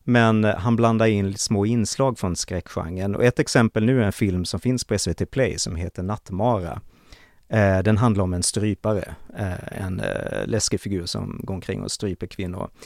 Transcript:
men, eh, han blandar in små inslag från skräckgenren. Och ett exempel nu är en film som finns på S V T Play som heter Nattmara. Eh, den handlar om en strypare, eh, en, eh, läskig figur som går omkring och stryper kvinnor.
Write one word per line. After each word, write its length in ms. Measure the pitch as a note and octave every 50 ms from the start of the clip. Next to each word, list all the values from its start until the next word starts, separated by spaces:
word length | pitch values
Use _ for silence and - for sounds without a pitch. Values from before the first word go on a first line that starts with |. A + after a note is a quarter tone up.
| _
men, 400 | B2 A#2+ A#2+ A2+ A2+ A2 G#2+ G#2+
eh, 100 | G#2 -
han 200 | E2+ F#2 A#2+ A#2
blandar 300 | A2 A#2 A2+ A2+ A2 A2+
in 280 | A2+ G#2 G2+ G2 G2 G2
små 320 | - - - A2+ G2 G2+
inslag 520 | A2 A#2+ A#2 G2+ - - - C3+ C3+ A2+ -
från 180 | G#2 F2+ E2
skräckgenren. 800 | - - - F#2 F2 - - - F#2 F2 E2 F#2 F#2 F#2+ G2+ G2
Och 80 | - A#2+
ett 140 | B2 - -
exempel 460 | C#3 - - C3+ A2+ G#2+ - A2 A2
nu 160 | B2 C3 B2+
är 60 | A2
en 60 | G2
film 320 | - - A2+ G2 F2+ F2+ F2
som 160 | - - -
finns 240 | - B2 B2+ A#2+ -
på 100 | - G#2+
S 140 | G2 - F2
V 60 | E2
T 120 | - F#2+
Play 320 | - - C3+ B2 G2 - -
som 180 | - G#2+ -
heter 260 | D#2+ F2 E2+ - F#2+
Nattmara. 760 | F2+ G2 G#2+ - - - F#2 F#2+ A2 B2 A#2 G2 F2 D#2+ - - - - - _ _ _ - - - _ _ _ _ -
Eh, 300 | A2 A2 G2+ G2 F#2+ F#2
den 200 | F#2 G#2+ G#2+ G#2
handlar 260 | B2 A#2 G2+ G2+ F#2
om 100 | F#2 F2+
en 80 | F2+
strypare, 720 | - - - G2+ G#2 G#2+ G2 - - A2 G#2+ F#2 - - - - - - - -
eh, 460 | G#2 F2+ - - - - - - F#2+
en, 160 | F#2 F#2 G#2
eh, 460 | G#1 G1+ G1+ G1+ - - - - G1+
läskig 340 | - A2+ G#2+ - - - -
figur 260 | - G2+ G2 F2 F2
som 340 | - - G#2 F#2+ F#2+ - - -
går 100 | - F#2+
omkring 280 | F#2 - - F#2+ G2
och 100 | G2 -
stryper 340 | - - G#2+ G2 F2+ - F2+
kvinnor. 440 | - - - F#2+ F2 F2+ G2 F#2 - - - -